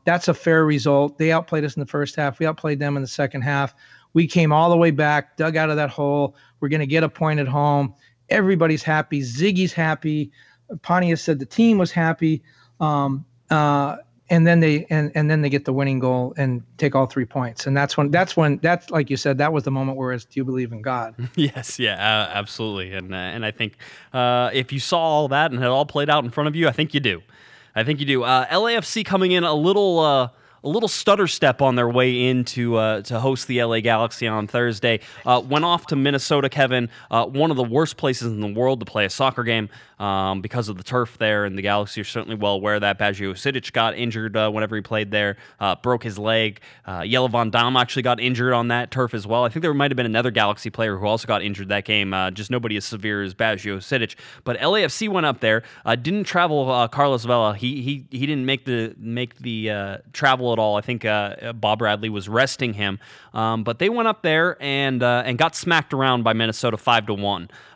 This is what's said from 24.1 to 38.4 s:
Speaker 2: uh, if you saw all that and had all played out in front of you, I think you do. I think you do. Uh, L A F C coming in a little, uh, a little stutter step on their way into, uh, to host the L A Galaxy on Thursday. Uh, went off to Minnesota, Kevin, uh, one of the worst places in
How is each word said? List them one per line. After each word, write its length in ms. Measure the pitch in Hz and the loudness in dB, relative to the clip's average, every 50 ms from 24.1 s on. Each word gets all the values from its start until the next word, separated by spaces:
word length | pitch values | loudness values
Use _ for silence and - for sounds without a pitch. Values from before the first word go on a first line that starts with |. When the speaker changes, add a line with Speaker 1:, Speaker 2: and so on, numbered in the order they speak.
Speaker 2:
uh, 380 | - 131 123 123 123 123 123 117 | -2 0 2 2 2 2 0 0
if 220 | 101 131 131 - 139 | 0 -2 -4 -2 -6
you 80 | 135 | -6
saw 180 | 123 - 180 170 | -4 0 0 0
all 300 | 165 160 156 151 151 135 | 2 2 2 2 0 0
that 220 | 135 143 156 165 | 0 0 0 0
and 100 | 127 120 | 0 -2
had 80 | 131 123 | 0 2
all 160 | 127 135 151 | 2 2 0
played 240 | 147 - 147 147 147 | 0 -2 -2 2 4
out 160 | 147 151 131 | 4 2 2
in 40 | 120 | 0
front 200 | - - 147 151 | -2 -2 -2 -2
of 80 | 147 | 0
you, 100 | 165 165 | 2 2
I 60 | 156 127 | 2 2
think 200 | - 156 151 - | 2 -2 0 0
you 60 | 143 | 0
do. 220 | 135 113 92 82 - _ - - - - - - - _ _ | 0 0 -2 -2 -8 _ -20 -20 -20 -20 -20 -20 -20 _ _
I 120 | 110 113 | -2 0
think 160 | 131 151 139 | 0 -2 -2
you 40 | 143 | -2
do. 180 | 139 139 127 120 | 0 0 0 2
Uh, 220 | 120 131 131 127 - | 4 2 2 2 2
L 180 | 160 185 220 | 0 0 2
A 80 | 233 233 | 2 0
F 80 | 226 160 | -2 -2
C 220 | - - 226 208 | -4 -6 -6 -4
coming 260 | - 190 190 185 180 | 0 0 2 2 2
in 140 | 180 180 170 | 2 2 2
a 80 | 170 151 | 2 0
little, 460 | 151 151 180 196 208 202 190 175 165 | 2 2 2 2 4 2 2 4 4
uh, 280 | 156 151 139 135 127 120 - _ _ _ _ _ | 4 4 4 2 2 0 -4 _ _ _ _ _
a 60 | - | -8
little 220 | 143 165 226 233 208 | -2 -2 -2 -2 -2
stutter 380 | - - - - 202 208 196 | -4 0 2 2 4 4 2
step 340 | 160 - - - 139 123 - | -2 0 2 2 2 4 4
on 160 | 139 131 123 | 2 2 4
their 100 | 123 120 | 2 0
way 400 | 120 117 127 127 127 123 123 123 | 2 2 2 2 2 2 2 0
into, 480 | 127 127 127 120 - - 127 120 117 117 | 2 2 0 -2 -2 -4 -4 -2 0 2
uh, 260 | 110 110 110 110 101 101 | 2 2 0 0 -2 -4
to 180 | - 123 110 | -6 -6 -2
host 260 | 120 135 135 123 - | 0 0 -2 -2 -4
the 140 | - 127 123 | -4 -2 0
L 120 | 120 117 113 | 0 0 0
A 60 | 113 | 0
Galaxy 480 | 104 117 113 110 113 113 - - 123 | 2 2 2 2 2 -2 -2 -4 -4
on 180 | 113 110 110 104 | -2 -2 -2 -4
Thursday. 540 | 101 - 120 120 120 113 101 - 120 113 104 - - - - - | -2 -2 0 0 0 -2 0 0 0 0 0 -4 -12 -20 -8 0
Uh, 160 | 127 123 123 92 | 2 2 2 2
went 160 | 127 139 151 160 | 0 0 0 2
off 220 | 175 175 170 - | 2 0 0 -2
to 100 | - 160 | -2 0
Minnesota, 540 | 139 135 143 143 135 - - 160 143 139 135 | 2 2 2 0 0 0 0 0 0 0 0
Kevin, 400 | - 151 139 127 127 123 120 117 - - - - | 2 2 2 2 2 0 -2 -4 -8 -16 -10 -2
uh, 140 | - 117 117 | 0 0 0
one 240 | 95 131 139 151 160 | 0 0 0 0 2
of 60 | 151 | 2
the 80 | 127 127 | 0 -2
worst 320 | 117 113 143 160 156 - | 0 0 0 0 0 -4
places 320 | - - 139 127 - 120 | -4 -2 -2 -2 -2 -4
in 140 | 117 110 104 | -4 -4 -4